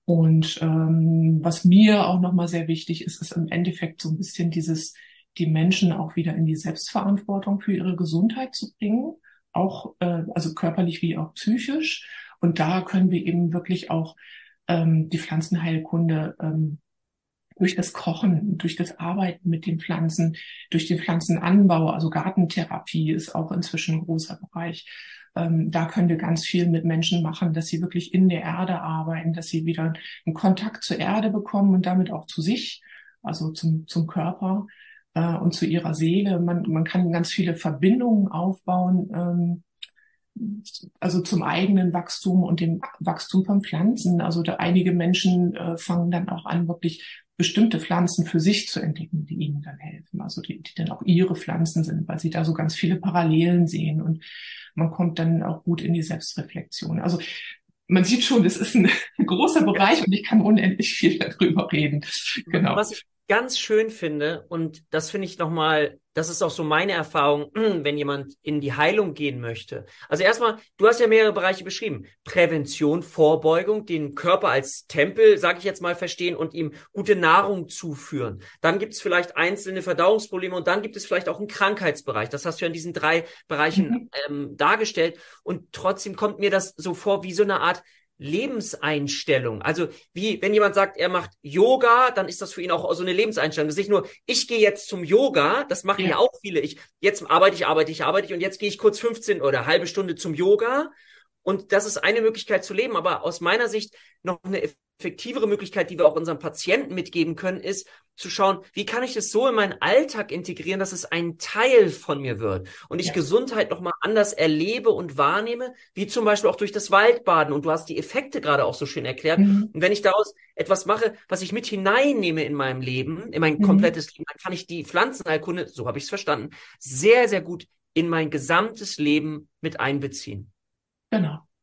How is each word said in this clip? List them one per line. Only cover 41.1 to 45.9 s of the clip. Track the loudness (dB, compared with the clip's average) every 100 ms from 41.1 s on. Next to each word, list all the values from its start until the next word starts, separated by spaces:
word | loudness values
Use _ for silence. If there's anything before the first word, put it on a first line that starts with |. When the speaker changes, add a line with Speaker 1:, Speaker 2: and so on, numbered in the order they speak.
| 0
Speaker 1:
zum | 0 -2
eigenen | 0 0 4 4 4
Wachstum | 0 -4 -4 2 2
und | 4 2
dem | 0 -2 -6 -8
Wachstum | -4 -4 -2 0
von | 2 2
Pflanzen. | 0 0 0 2 2 0
Also | 0 -2
da | -2
einige | -2 2 2 4
Menschen, | 2 2 2 4 4 2
äh, | 0 -4 -6
fangen | -2